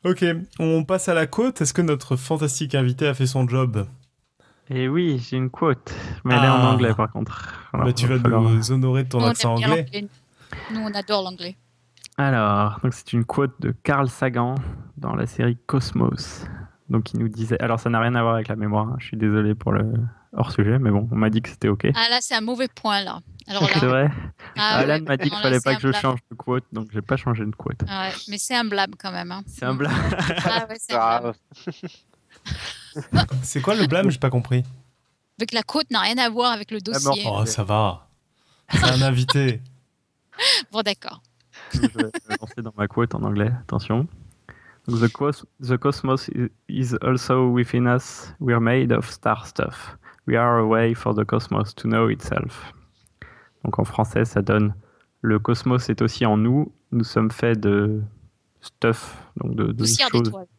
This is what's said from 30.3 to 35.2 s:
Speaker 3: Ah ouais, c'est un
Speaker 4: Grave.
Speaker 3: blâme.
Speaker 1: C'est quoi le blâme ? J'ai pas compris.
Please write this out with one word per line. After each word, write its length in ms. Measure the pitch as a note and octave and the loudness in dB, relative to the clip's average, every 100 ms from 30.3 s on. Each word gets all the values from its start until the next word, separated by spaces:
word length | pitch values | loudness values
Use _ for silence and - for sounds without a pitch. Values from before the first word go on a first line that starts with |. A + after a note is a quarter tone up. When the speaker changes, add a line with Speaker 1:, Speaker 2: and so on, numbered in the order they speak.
| E3+ - | -2 0
Speaker 3:
Ah 200 | A3+ A3 | -2 -4
ouais, 80 | A3+ | -12
c'est 140 | - | -4
un 40 | A#2+ | 0
Speaker 4:
Grave. 360 | A2+ A#2 A#2+ A2 _ - - - F3+ - _ _ _ - - - - - - D3+ - | 2 2 -2 -8 _ -14 -14 -12 -16 -18 _ _ _ -18 -10 -10 -10 -14 -14 -14 0
Speaker 3:
blâme. 140 | - - C3 | 0 2 -4
Speaker 1:
C'est 200 | B2+ C#3+ | -4 -2
quoi 140 | C3 A3 | 0 2
le 120 | D#3 | 2
blâme ? 220 | E3+ G3 | 4 2
J'ai 80 | C3 | 2
pas 100 | C3 | 0
compris. 340 | B2+ A2 B2+ B2 - _ _ _ _ | 0 0 0 -2 -10 _ _ _ _